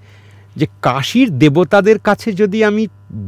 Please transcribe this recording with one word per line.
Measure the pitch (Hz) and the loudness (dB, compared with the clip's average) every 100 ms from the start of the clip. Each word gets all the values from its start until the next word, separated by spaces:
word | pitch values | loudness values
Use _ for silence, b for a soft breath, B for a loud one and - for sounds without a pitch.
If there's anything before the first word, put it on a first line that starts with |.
| b b b b b 120 | b b b b b -6
যে, | 120 - | -6 -2
"কাশীর | 143 131 131 233 254 127 | -2 -2 -2 0 0 2
দেবতাদের | 151 147 180 202 196 214 | 2 2 2 2 2 2
কাছে | 214 202 233 | 0 -2 -2
যদি | 190 208 220 | -2 -2 0
আমি | 214 208 220 - - 110 | 0 0 -4 -8 -18 -12